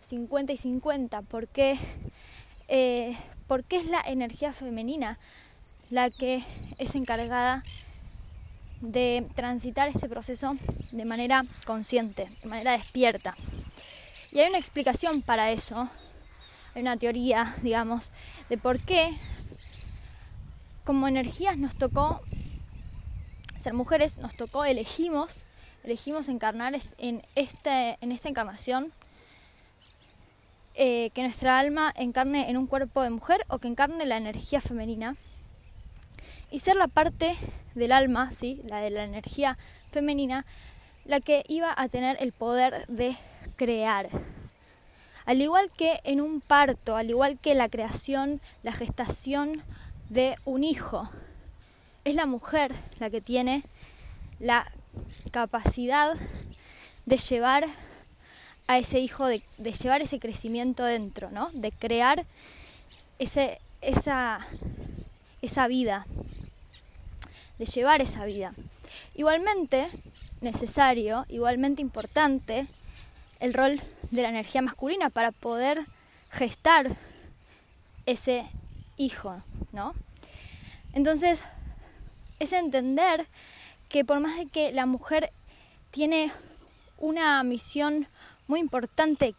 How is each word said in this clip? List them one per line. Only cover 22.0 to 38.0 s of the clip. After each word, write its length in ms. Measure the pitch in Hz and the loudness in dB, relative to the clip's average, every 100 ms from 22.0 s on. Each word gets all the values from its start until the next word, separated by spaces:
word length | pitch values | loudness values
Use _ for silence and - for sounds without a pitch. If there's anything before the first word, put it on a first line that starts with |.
| 302 - - - - - - - - - - - - - - - 262 | 2 0 -6 -8 -8 -10 -12 -14 -14 -12 -10 -10 -12 -14 -14 -10 -4
ser 80 | |
mujeres, 460 | 240 247 311 302 - | -4 2 4 4 0
nos 160 | 240 - | -8 -8
tocó, 280 | 233 269 | -6 0
elegimos, 840 | 285 254 220 - 339 302 330 - - - - - | 2 2 0 -2 0 0 -2 -6 -20 -20 -20 -16
elegimos 460 | 220 233 277 311 277 | -6 -6 -4 -6 -4
encarnar 460 | 240 220 226 247 277 | -2 -2 -2 -4 -4
est-, 180 | - - | -8 -8
en 240 | 247 233 - | -6 -6 -4
este, 640 | - 269 - 302 262 233 - | -2 -2 -4 0 0 0 -4
en 120 | 240 | -6
esta 180 | 247 302 | -6 -4
encarnación, 640 | 262 214 208 - 254 311 - - - - - - _ _ _ - - - - - _ _ _ - - | -4 -4 -6 -2 -2 -2 -10 -20 -20 -20 -20 -20 _ _ _ -20 -20 -20 -20 -20 _ _ _ -16 2
eh, 340 | 262 233 233 - | 4 4 -2 -2
que 80 | |
nuestra 340 | 254 - 254 262 | -4 0 4 4
alma 340 | 285 302 311 - | 4 2 0 0
encarne 560 | 247 254 269 285 233 | -2 0 2 0 0
en 60 | 254 | 0
un 100 | 262 | 0
cuerpo 340 | 269 262 277 | -2 0 0
de 80 | 254 | 0
mujer 340 | 226 - 381 - | -2 2 2 2
o 100 | 269 | -4
que 100 | 240 | -4
encarne 380 | 240 285 330 285 | 2 0 2 -2
la 120 | 226 | -2
energía 440 | 214 220 - 285 | -4 -8 -2 -2
femenina 540 | - 233 220 220 226 285 - - - - - - - - - - - - - | -2 -6 -6 -6 -6 -8 -14 -20 -20 -20 -20 -20 -18 -18 -20 -20 -18 -18 -10
y 80 | 294 | -2
ser 160 | - 392 | 4 6
la 120 | 330 | 6
parte 480 | - 311 - 330 349 - - - | 6 4 2 -2 -2 -8 -12 -12
del 180 | 233 233 | -2 6
alma, 400 | 262 | 6